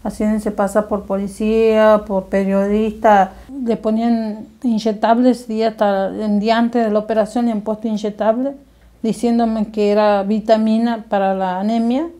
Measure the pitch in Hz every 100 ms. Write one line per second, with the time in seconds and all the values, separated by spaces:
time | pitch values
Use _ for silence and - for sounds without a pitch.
0 | 214 - 214 214 214 208 196 208 208 202
1 | 196 196 196 196 214 226 226 220 214 214
2 | 214 190 190 196 196 196 202 208 220 214
3 | 220 202 190 - - 277 233 214 220 220
4 | 233 226 220 214 214 - 254 214 214 214
5 | 220 233 254 240 - 220 226 220 208 196
6 | 190 190 214 208 214 226 233 240 220 214
7 | 208 220 208 254 233 214 214 214 233 208
8 | 214 208 214 226 269 277 - _ _ _
9 | 226 196 240 233 233 220 214 220 208 208
10 | 214 202 196 214 208 220 220 220 233 226
11 | 220 202 190 190 185 180 208 226 233 262
12 | 339